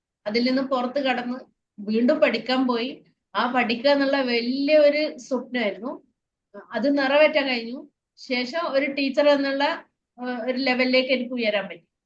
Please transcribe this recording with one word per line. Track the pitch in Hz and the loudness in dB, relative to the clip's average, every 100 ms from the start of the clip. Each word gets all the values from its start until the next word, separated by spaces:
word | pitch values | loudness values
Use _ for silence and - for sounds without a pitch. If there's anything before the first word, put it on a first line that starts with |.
| _ _ 208 | _ _ -4
അതിൽ | 220 247 | -2 0
നിന്ന് | 262 | 0
പുറത്ത് | 262 254 247 285 | 0 -2 -2 -2
കടന്ന് | 262 247 240 254 - _ _ - | -2 -2 -6 -10 -14 _ _ -14
വീണ്ടും | 202 220 247 302 | -4 0 2 4
പഠിക്കാൻ | 285 226 - 262 254 | 2 0 -2 0 0
പോയി. | 233 254 302 _ _ _ 202 | -2 -4 -10 _ _ _ -2
ആ | 240 | 0
പഠിക്കുക | 254 214 220 285 | 0 0 0 2
എന്നുള്ള | 277 269 277 | 4 2 0
വലിയ | 247 233 233 269 285 302 | 0 0 -2 -2 4 6
ഒരു | 294 294 302 - | 6 4 -2 -6
സ്വപ്നമായിരുന്നു, | - 247 - 247 214 185 247 330 _ _ _ _ _ 202 - | -6 -6 -4 -4 -4 -4 -10 -12 _ _ _ _ _ -20 -10
അത് | 226 262 285 | -2 0 0
നിറവേറ്റാൻ | 269 285 302 302 269 | 2 4 4 4 0
കഴിഞ്ഞു. | 247 233 269 330 _ _ _ | -4 -6 -12 -16 _ _ _
ശേഷം | - 247 240 330 | -6 -4 -4 -4
ഒരു | 330 269 285 | -2 0 0
ടീച്ചർ | 285 269 294 294 | -2 -2 2 4
എന്നുള്ള, | 285 277 277 285 330 - _ _ - | 4 2 0 -2 -2 -10 _ _ -12
ആ, | 247 247 240 | -8 -6 -4
ഒരു | 254 | -2
ലെവലിലേക്ക് | 269 254 254 254 262 | 0 0 2 2 2
എനിക്ക് | 247 240 | -2 -2
ഉയരാൻ | 247 220 208 185 | -4 -2 -2 -4
പറ്റി. | 165 _ _ | -12 _ _